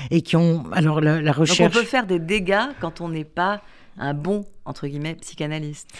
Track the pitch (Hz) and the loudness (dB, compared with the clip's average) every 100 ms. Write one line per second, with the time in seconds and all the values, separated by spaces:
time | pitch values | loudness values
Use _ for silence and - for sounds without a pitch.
0 | 131 165 - 165 170 165 - 175 156 151 | 0 0 2 4 4 2 -2 0 2 4
1 | 151 156 151 143 160 175 175 226 220 262 | 2 4 2 2 4 6 6 4 2 0
2 | 202 175 165 208 185 202 262 269 170 - | 0 -2 0 -2 2 0 0 -4 -8 -6
3 | 170 160 151 - 185 208 - - - - | -8 -8 -6 -2 -2 -2 -8 -20 -20 -8
4 | 139 147 165 208 202 - 139 135 143 143 | -6 -4 -2 -4 -6 -14 -14 -8 -8 -6
5 | 156 165 - - 151 156 151 147 - | -6 -8 -12 -8 -6 -6 -8 -12 -16